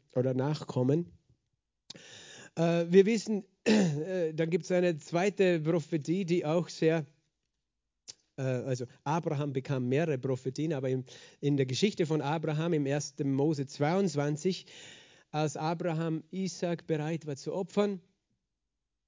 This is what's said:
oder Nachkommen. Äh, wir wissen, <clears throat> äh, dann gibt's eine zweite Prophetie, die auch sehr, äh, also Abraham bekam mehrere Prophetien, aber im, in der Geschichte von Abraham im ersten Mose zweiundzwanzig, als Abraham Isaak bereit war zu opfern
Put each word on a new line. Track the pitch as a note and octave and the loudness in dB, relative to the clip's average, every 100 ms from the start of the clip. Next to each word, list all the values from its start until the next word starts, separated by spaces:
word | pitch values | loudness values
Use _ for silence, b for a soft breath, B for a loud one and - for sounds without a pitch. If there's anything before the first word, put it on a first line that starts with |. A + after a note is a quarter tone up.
| _ - | _ 0
oder | B2+ | 0
Nachkommen. | B2+ C3+ D3+ - - B2+ D3+ F3 - _ _ _ _ _ _ _ B B B B B B - | 2 0 -2 -4 0 2 2 0 -10 _ _ _ _ _ _ _ B B B B B B 0
Äh, | E3 E3+ E3+ | 2 2 6
wir | F#3 F#3+ | 6 6
wissen, | A#3 - G#3 - _ | 4 0 -4 -4 _
<clears throat> | - | 2
äh, | G#3+ F#3 D3 D#3+ F#3 D#3+ | 4 4 0 -2 -2 -2
dann | D#3 E3 | -2 0
gibt's | F3 - | 0 0
eine | F3+ F3+ D#3+ | 2 2 0
zweite | - E3+ G3 - F#3+ E3+ | -2 0 0 4 4 4
Prophetie, | D#3 E3+ D3 E3 C#3 F3+ F3+ | 2 0 0 -4 0 -2 2
die | F3 D3+ | 0 2
auch | E3 E3+ | 0 0
sehr, | - D#3+ E3 C#3+ _ _ _ _ _ _ _ _ _ - - _ - | 0 2 2 -2 _ _ _ _ _ _ _ _ _ -20 -20 _ -6
äh, | |
also | C3 B2+ A2+ B2+ B2 b | -4 -2 -2 -4 -6 b
Abraham | - D#3+ E3 D3 D3 | -2 -2 -2 -2 -2
bekam | C3+ C3 C3+ B2 | -4 -4 -2 0
mehrere | C3 E3 C3+ | 0 0 -2
Prophetien, | C3 C3 C3 C3+ D#3 | -2 -4 -4 -4 -4
aber | D3 C3 | -2 -2
im, | C3 B2+ B B B | -2 -4 B B B
in | C#3+ C#3+ | 0 2
der | C3 | 0
Geschichte | B2 G#3 - D#3+ | 2 0 0 0
von | D#3 | 0
Abraham | C#3 E3 D#3 D3+ E3 | 0 -2 -2 -2 0
im | D#3+ C#3 | 0 0
ersten | C#3+ C#3+ - C#3+ | -2 -4 -4 -2
Mose | C3+ D3 D3 C3+ | 2 2 0 -4
zweiundzwanzig, | - D3 F#3 G3+ C#3+ C#3+ D3+ F#3 F#3 - B B B B B _ | -2 0 2 2 0 -2 -2 -2 -4 -8 B B B B B _
als | D3+ D3+ - | -2 -2 -2
Abraham | D#3 E3+ F3+ D#3+ E3 D#3+ D3+ | -4 -2 -2 -2 -2 -4 -6
Isaak | F#3 F#3+ - F3 E3+ - | -6 -6 -4 -4 -4 -2
bereit | D#3+ D3+ E3 D#3 | -2 -2 -4 -6
war | C#3 | -8
zu | - | -6
opfern | D3+ F#3+ - G#3 G3 - _ _ _ _ _ _ _ _ _ | -6 -2 0 0 -2 -10 _ _ _ _ _ _ _ _ _